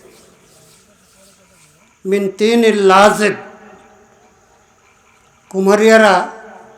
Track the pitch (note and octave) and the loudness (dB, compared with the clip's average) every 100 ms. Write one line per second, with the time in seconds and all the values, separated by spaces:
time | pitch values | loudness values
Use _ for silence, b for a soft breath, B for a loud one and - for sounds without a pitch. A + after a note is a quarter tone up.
0 | - _ _ _ _ _ _ _ _ G3 | -20 _ _ _ _ _ _ _ _ _
1 | _ G3 G3 _ _ _ _ _ _ _ | _ _ _ _ _ _ _ _ _ _
2 | F#3+ G3+ G3 - G#3+ A#3 A3+ G#3 F#3+ F#3+ | -6 -4 -4 -4 -2 0 0 0 2 4
3 | G#3 E3+ G#3 - - - - - _ _ | 2 2 -4 -6 -14 -20 -20 -20 _ _
4 | _ _ _ _ _ _ _ _ _ _ | _ _ _ _ _ _ _ _ _ _
5 | _ _ _ _ _ F#3+ F#3+ G#3 A3 A3 | _ _ _ _ _ -4 -2 0 2 2
6 | G#3 F#3 - - - - - | 2 0 -4 -14 -20 -20 -20